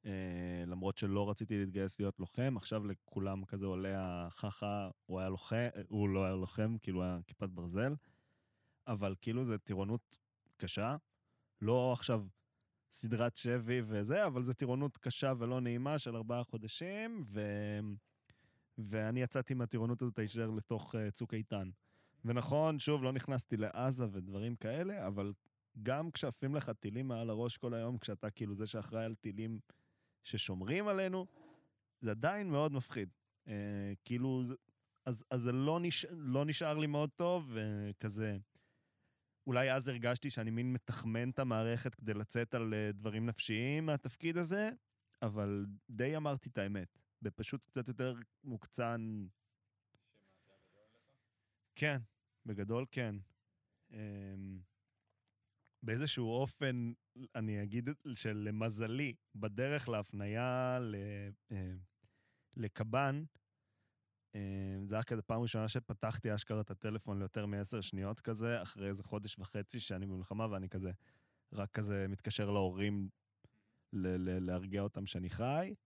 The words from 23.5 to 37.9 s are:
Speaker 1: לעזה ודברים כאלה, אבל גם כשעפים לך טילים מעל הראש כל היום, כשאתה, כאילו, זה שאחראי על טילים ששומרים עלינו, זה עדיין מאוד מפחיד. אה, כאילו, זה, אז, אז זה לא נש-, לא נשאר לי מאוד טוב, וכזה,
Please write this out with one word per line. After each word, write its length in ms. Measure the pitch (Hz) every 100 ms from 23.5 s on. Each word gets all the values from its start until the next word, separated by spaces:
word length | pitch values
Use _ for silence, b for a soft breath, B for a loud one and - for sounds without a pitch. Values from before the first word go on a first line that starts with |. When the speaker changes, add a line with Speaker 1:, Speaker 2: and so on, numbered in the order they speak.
| 113
Speaker 1:
לעזה 500 | 107 107 127 127 117
ודברים 440 | 98 92 95 113 120
כאלה, 500 | 110 139 185 202 98
אבל 260 | 101 101 101 _ _ _ -
גם 280 | 107 135 165
כשעפים 440 | - 143 - 135
לך 160 | 147 123
טילים 380 | 110 107 110 135
מעל 220 | 117 113
הראש 260 | 107 120 117
כל 180 | 123
היום, 240 | 117 113 123
כשאתה, 320 | - 101 107
כאילו, 240 | - 104
זה 120 | 101 107
שאחראי 380 | 110 98 110
על 100 | 113
טילים 460 | 113 110 101 113 113 - b b b b b
ששומרים 680 | - 107 - 92 95 170 208
עלינו, 380 | 190 190 185 185 B B B B B _ _
זה 100 | 113
עדיין 400 | 107 147 202 196
מאוד 220 | 143 156
מפחיד. 360 | 139 - - 95 _ _ _ -
אה, 40 | 104 104 101 101 98
כאילו, 400 | - 120 131 131
זה, 100 | 123 131 _ _ _ _ -
אז, 180 | 113 -
אז 120 | 127
זה 100 | 120
לא 280 | 123 143 165
נש-, 260 | 175 - -
לא 340 | 175 139 131
נשאר 340 | 147 143 160 151
לי 80 | 151
מאוד 240 | 147 151
טוב, 400 | - 175 180 143
וכזה, 840 | 113 107 104 104